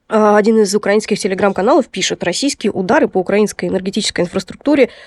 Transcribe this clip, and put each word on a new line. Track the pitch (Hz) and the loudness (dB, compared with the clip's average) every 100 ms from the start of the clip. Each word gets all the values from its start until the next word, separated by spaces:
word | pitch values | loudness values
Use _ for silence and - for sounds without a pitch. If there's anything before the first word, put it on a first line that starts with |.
| - | -4
а, | 220 214 208 | 2 4 4
один | 208 220 | 4 4
из | 208 | 2
украинских | 202 196 208 - 202 | 0 0 -2 0 -4
телеграм-каналов | 202 190 202 185 190 320 - | -4 -2 -2 0 2 2 0
пишет: | - 180 175 | -4 -6 -4
«Российские | 180 180 277 - 214 | -4 -2 -4 -2 -4
удары | - 185 285 233 | -2 0 0 0
по | 196 | -2
украинской | 180 202 208 - 180 | -2 0 0 -2 -6
энергетической | 185 185 202 - - | -4 -4 -4 -4 -4
инфраструктуре | 175 196 - - - 294 254 - | -4 -4 -8 -8 0 2 2 0